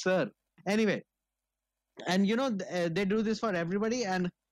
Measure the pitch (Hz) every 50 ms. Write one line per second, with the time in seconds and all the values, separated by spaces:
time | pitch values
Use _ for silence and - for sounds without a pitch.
0 | - 185 185 175 131 - - _ _ _ _ - _ 180 208 220 220 196 147 101
1 | - _ _ _ _ _ _ _ _ _ _ _ _ _ _ _ _ _ _ -
2 | - 165 180 190 202 196 226 240 269 262 214 185 - - 170 180 170 170 160 190
3 | 202 185 208 226 208 220 220 220 233 220 185 170 170 170 190 202 220 226 247 254
4 | 233 190 185 185 180 180 - _ _ _